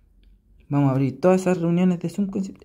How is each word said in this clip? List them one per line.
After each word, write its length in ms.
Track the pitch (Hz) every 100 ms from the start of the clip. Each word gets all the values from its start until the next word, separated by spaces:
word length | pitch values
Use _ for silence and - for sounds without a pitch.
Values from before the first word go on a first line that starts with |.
| _ _ _ _ _ _ -
Vamos 220 | 143 139
a 20 |
abrir 260 | 131 135 123
todas 220 | 180 185
esas 200 | 185 180
reuniones 380 | 170 170 185 175
de 100 | 170
Zoom 200 | - 196
con 160 | 196
siempre. 180 | 190 -